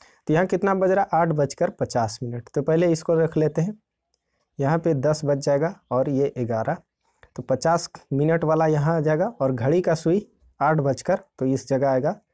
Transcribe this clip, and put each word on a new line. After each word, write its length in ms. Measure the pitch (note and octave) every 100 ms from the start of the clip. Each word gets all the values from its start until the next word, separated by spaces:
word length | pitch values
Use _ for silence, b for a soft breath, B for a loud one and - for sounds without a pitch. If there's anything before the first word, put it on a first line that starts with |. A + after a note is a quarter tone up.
| b b -
तो 60 |
यहाँ 120 | D#3 F#3+
कितना 260 | F#3 G3 F#3+
बज 160 | F#3
रहा 120 | F#3+ -
है? 40 |
आठ 160 | D#3+ E3+
बजकर 380 | D3+ C#3 - F#3
पचास 460 | - C3 B2+ A2+ -
मिनट। 260 | B2 A#2+ -
तो 120 | -
पहले 260 | C#3 D#3+ F3
इसको 240 | E3 - E3
रख 220 | D#3+ D#3+
लेते 240 | D#3 D3+
हैं, 160 | E3+ G#3+ _ _ _ _ _ _ _ -
यहाँ 180 | C3+ E3
पे 140 | E3 D3
दस 260 | C#3 D3+ C#3+
बज 140 | C#3+
जाएगा 340 | C#3 C#3+ D#3+ G3+ _
और 180 | B2 C3+
ये 220 | C3+ C#3 -
ग्यारह, 400 | A#2 A2+ A2+ E3+ - _ b b b -
तो 80 |
पचास 460 | - D#3 D#3+ E3+ E3 - -
मिनट 300 | C#3 D3+ E3
वाला 240 | D#3+ D#3 D#3+
यहाँ 280 | D3+ C#3+ E3
आ 40 |
जाएगा 260 | D3+ D#3 G3
और 200 | A#3+ C3+
घड़ी 280 | B2+ A#2+ E3+
का 120 | F3 D#3+
सुई 300 | D#3+ F3+ - _ _ _
आठ 180 | C#3+ D#3+
बजकर, 420 | C#3 C3 - F#3+ - -
तो 60 | C3
इस 220 | C3 -
जगह 220 | C3+ C#3
आएगा 260 | C3 C#3 G#3 _